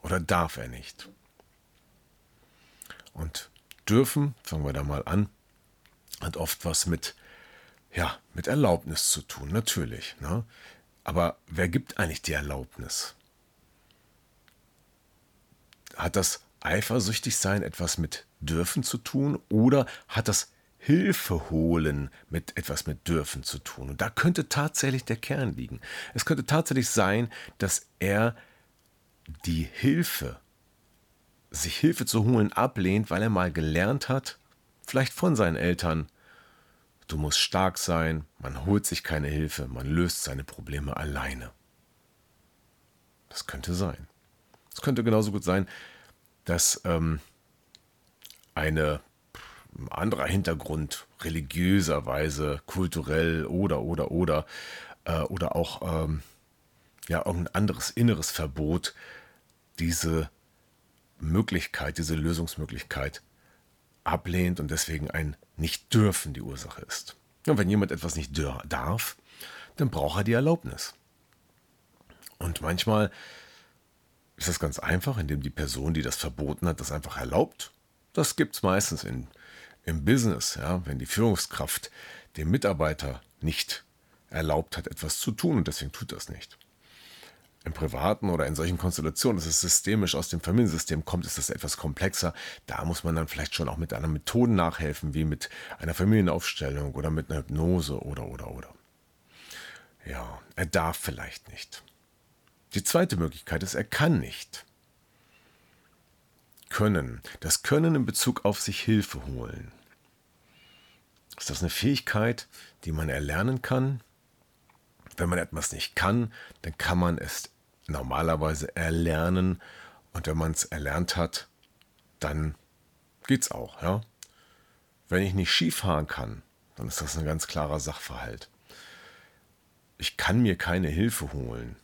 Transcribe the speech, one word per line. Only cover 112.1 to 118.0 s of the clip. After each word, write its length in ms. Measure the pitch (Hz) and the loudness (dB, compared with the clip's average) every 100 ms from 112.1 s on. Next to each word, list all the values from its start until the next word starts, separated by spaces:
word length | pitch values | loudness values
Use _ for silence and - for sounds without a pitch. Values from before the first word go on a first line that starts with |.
| 107 110 117 - - - _ - | 2 2 0 -6 -18 -20 _ -4
die 60 | |
man 180 | 78 80 | -2 0
erlernen 520 | 65 73 76 110 131 | -2 -2 0 0 0
kann? 400 | - 131 131 135 - _ _ _ _ _ _ _ _ _ - - | 0 0 2 -2 -8 _ _ _ _ _ _ _ _ _ -20 -4
Wenn 120 | 87 | 0
man 100 | 87 | 0
etwas 320 | 82 76 - | -2 -4 -6
nicht 240 | 76 - - | -6 -6 0
kann, 380 | 90 113 113 - - - | 2 2 0 -6 -20 -14
dann 160 | - 78 | -12 -6
kann 200 | - 90 | 0 2
man 200 | 87 85 | 2 0
es 320 | - - - _ _ _ - | -4 -8 -10 _ _ _ -6
normalerweise 880 | 73 | -6